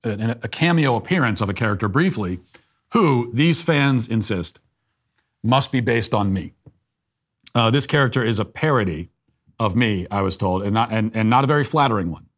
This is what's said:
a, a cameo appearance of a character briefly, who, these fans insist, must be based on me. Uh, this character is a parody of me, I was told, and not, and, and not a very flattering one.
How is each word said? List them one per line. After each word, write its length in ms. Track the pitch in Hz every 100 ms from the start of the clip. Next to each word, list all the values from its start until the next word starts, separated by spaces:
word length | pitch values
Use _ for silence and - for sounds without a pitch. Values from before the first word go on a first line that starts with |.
| 117
a, 320 | 104 110 117
a 40 | 110
cameo 480 | - 165 165 143 117
appearance 460 | - 185 123 101
of 80 | 101
a 40 |
character 360 | 98 117 98 107
briefly, 500 | 95 185 110 92 90 _ - _ _ _
who, 360 | 233 170 127 120
these 280 | 120 160 160
fans 460 | - 147 139 131 110
insist, 540 | 113 101 95 85 - _ _ _ _ _ _ _ _
must 300 | 110 131 -
be 80 | 127
based 320 | 117 117 113
on 180 | 110 101
me. 220 | 95 78 _ - _ _ _ _ _ _ _ -
Uh, 160 | 120 113
this 160 | 135 139
character 380 | 147 131 131
is 160 | 117 107
a 60 | 107
parody 640 | - 156 135 98 78 87 _ _ _ _ _
of 160 | 110 95
me, 320 | 120 101 90
I 120 | 101
was 160 | 98 -
told, 260 | 95 92
and 100 | 101
not, 160 | 110 113
and, 200 | 110 110
and 160 | 113 110
not 140 | 123
a 40 | 135
very 180 | 147 135
flattering 460 | 156 139 110 87
one. 160 | 80 -